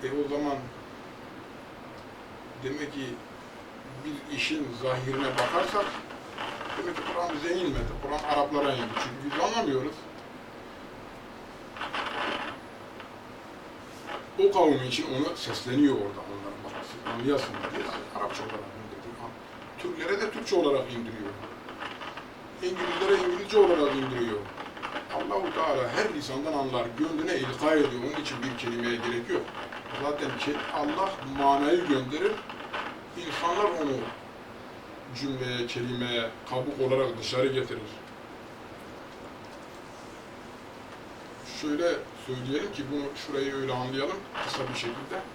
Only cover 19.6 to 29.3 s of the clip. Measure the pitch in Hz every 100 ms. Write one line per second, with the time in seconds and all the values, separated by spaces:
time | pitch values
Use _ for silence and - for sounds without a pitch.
19.6 | - - 349 320 - 202 214 220 - 180
20.6 | 147 139 123 120 113 107 101 101 - -
21.6 | - - - - - - - - - -
22.6 | 359 359 359 339 392 392 359 359 403 440
23.6 | 381 165 143 139 131 127 117 104 101 -
24.6 | - - - - - - - 392 359 -
25.6 | 320 - - - - - 196 131 160 147
26.6 | 131 127 117 117 156 156 185 139 127 -
27.6 | 151 156 135 123 127 156 - 127 131 123
28.6 | 120 120 117 120 120 117 -